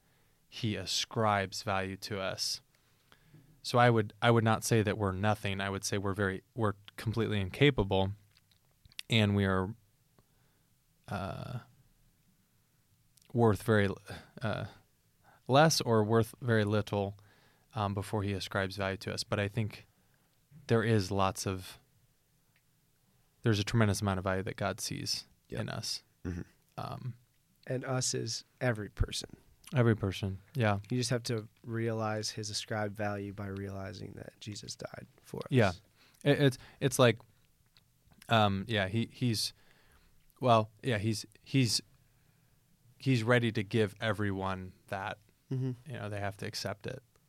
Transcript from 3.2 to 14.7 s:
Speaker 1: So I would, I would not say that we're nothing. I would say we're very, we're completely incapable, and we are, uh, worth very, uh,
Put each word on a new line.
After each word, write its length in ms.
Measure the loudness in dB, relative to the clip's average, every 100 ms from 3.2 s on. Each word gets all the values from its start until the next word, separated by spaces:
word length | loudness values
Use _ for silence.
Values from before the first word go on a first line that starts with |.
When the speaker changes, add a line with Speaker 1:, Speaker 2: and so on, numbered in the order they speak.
| _ -20 -20 _
Speaker 1:
So 140 | 0 6
I 120 | 6
would, 240 | 6 2 2
I 80 | 4
would 140 | 6
not 180 | 4 2
say 180 | 2 2
that 140 | 2 0
we're 160 | 0
nothing. 480 | 0 0 0 -2 -4
I 80 | -4
would 160 | -4
say 140 | -4 -2
we're 160 | -2
very, 280 | 0 0 -2 -8
we're 200 | -4 -2 -2 -8 -10
completely 440 | -4 -2 0 0
incapable, 720 | -2 4 4 4 2 2 2 -2 _ _ _ _ _ _ -20 -18 0
and 240 | 4 4
we 100 | 4
are, 300 | 2 2 0 -6 _ _ _ _ _ _ _ _ _ _ _ _ -10
uh, 500 | -8 -6 -8 -8 -10 -12 _ _ _ _ _ _ _ _ _ _ _ _ _ _ _ _
worth 300 | 4 6 4
very, 240 | 4 4 4 0 -10 -16 -16 -8
uh, 260 | -6 -4 -6